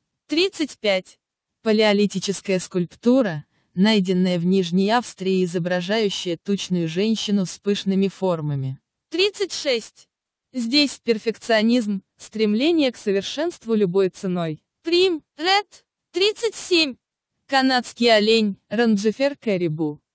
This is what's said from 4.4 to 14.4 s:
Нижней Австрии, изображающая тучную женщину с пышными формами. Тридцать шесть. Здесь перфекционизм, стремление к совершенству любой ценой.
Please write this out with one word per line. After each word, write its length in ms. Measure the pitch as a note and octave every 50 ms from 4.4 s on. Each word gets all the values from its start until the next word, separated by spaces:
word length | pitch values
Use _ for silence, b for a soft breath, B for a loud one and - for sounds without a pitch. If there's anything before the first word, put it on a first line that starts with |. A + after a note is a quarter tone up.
| E3+
Нижней 440 | F#3 F#3+ F#3+ F3+ E3 F3 F#3+ F#3+ G#3
Австрии, 520 | A3+ B3 A3+ - - - F#3 F#3+ F#3+ F#3 F#3
изображающая 920 | E3+ E3+ F3+ E3+ F3 F3+ F3+ F3 F#3 G#3+ A3+ G#3+ G3 - - - F3+ E3+ -
тучную 460 | - G3+ G3+ F#3+ - - F3+ F3 E3+
женщину 580 | D#3+ D#3+ F3+ G#3+ A3+ A3 G#3 - G#3+ G3+ G3+ F3+
с 120 | - -
пышными 500 | - - G3+ G#3 - - F#3+ F#3+ F#3+ G3
формами. 720 | F#3+ - - F#3+ F#3 E3+ D#3+ D3+ D3 C#3+ C#3 C3+ C3 C3 - _ _ _ _ _ -
Тридцать 440 | - E4+ G4 G#4 F#4+ - G4 E4 -
шесть. 540 | - - C#4+ B3 A3+ - - _ - - _ _ _ _ _ _ _ _ _ -
Здесь 460 | B3+ A#3 A3+ C4+ D4 D4 B3+ - - -
перфекционизм, 1000 | A#3 A3 G#3+ - A3+ G#3+ - - - A3+ G#3+ G#3+ A3+ A#3+ B3+ G#3+ G#3 G3+ F#3+ _ _ _
стремление 720 | - - - - G#3+ A3 G#3 G#3 A3+ C#4 E4+ F4 D#4+ C#4 B3+
к 60 | A#3+
совершенству 760 | - - G#3 F#3+ G3 F#3+ - - C#4 D#4+ F4 - - - A3+ A3+
любой 360 | G#3 G3+ F3 F3 G3 F#3+ F3+
ценой. 520 | - - - F#3 F3+ F3+